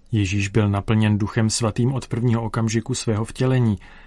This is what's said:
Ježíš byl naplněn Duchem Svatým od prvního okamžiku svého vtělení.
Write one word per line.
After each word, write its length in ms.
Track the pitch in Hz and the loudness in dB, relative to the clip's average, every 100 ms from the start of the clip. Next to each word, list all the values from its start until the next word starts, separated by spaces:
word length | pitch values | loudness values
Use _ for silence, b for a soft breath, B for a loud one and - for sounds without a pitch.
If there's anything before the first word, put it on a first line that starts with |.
| - | -4
Ježíš 360 | 113 98 101 101 | 0 0 0 0
byl 200 | 107 104 | 2 2
naplněn 500 | 101 - 113 107 104 | 0 0 2 4 2
Duchem 320 | 107 - 110 | 0 0 0
Svatým 420 | - 113 104 123 | 0 -2 0 0
od 160 | 127 - | 0 -4
prvního 340 | 113 120 113 | -2 0 0
okamžiku 520 | 113 117 113 113 110 | -2 -2 0 -2 -2
svého 300 | 127 - 107 | -6 -2 -2
vtělení. 540 | 113 - 131 131 120 98 B B | -2 -2 0 2 2 0 B B